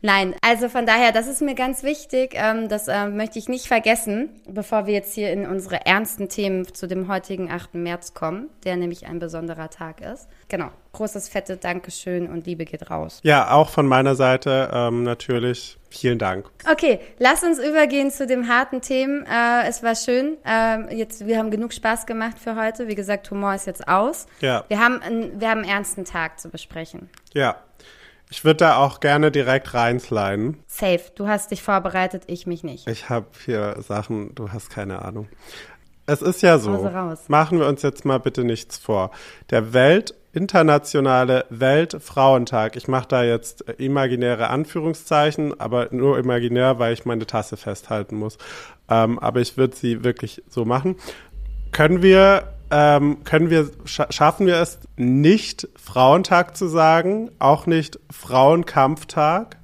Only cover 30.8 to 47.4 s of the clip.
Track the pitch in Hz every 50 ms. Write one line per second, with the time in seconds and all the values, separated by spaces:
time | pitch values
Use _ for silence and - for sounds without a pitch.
30.8 | 220 190 180 175 175 - _ - 202 202 214 202 - - 208 - - - 202 196
31.8 | 190 190 175 185 185 185 190 185 _ - 175 175 - 175 175 165 - 156 131 -
32.8 | - - 113 - - - 123 117 101 - _ - - - 120 107 104 104 101 104
33.8 | 104 - 101 104 104 - 113 107 104 - - - 113 101 92 110 - - - -
34.8 | 101 98 95 92 92 92 101 107 107 101 - _ - - - - - - - _
35.8 | _ _ _ _ _ - 147 - - 180 180 - - 180 165 143 107 107 101 98
36.8 | - 196 180 190 185 170 160 - - - 143 151 156 151 180 170 151 135 143 135
37.8 | - 143 127 - - 139 135 127 - 135 - - 123 117 117 110 - - - -
38.8 | - - 110 98 92 95 - - - - - - - - - 113 110 113 117 127
39.8 | 127 143 170 208 220 - - _ _ _ _ 160 190 190 - 190 160 156 147 143
40.8 | 143 - - 151 135 135 131 127 127 127 127 127 127 - 120 113 131 131 139 151
41.8 | 165 165 - 147 - - - 143 135 135 135 127 120 - - 113 110 113 - 123
42.8 | - - 131 131 117 - - 127 120 120 117 113 - - - - - - 113 -
43.8 | 131 135 139 139 135 131 123 120 123 123 123 107 117 110 120 139 156 151 - 170
44.8 | 156 165 160 - - - 160 147 147 156 151 - 151 147 - - - - 117 123
45.8 | 120 - 127 123 123 139 139 123 123 127 123 120 120 120 120 123 127 131 131 117
46.8 | 120 117 117 110 - 123 117 113 110 - - 113